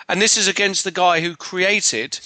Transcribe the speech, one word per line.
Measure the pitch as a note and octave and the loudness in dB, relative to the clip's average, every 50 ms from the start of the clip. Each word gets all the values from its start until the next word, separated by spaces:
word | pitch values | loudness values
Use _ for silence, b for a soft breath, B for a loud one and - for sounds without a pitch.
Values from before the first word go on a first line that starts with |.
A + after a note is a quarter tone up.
| B B | B B
And | F3+ F#3 | 0 2
this | G#3+ G#3+ - | 2 2 2
is | G#3+ G3 F#3+ | 2 0 0
against | F#3 G3+ G3+ G3 F#3+ - | 0 0 0 0 0 -2
the | - F#3+ | -4 -4
guy | D#3+ F3+ F3+ F3 E3+ E3 | 0 2 4 4 4 2
who | E3 F3 E3 | 0 -2 -6
created, | - - - F#3 F3+ F#3 G3 G#3 G3+ - - B2+ A2 A#2+ C#3+ - - - | -8 -12 -8 -4 0 0 2 2 0 0 0 -2 -2 -4 -6 -8 -12 -12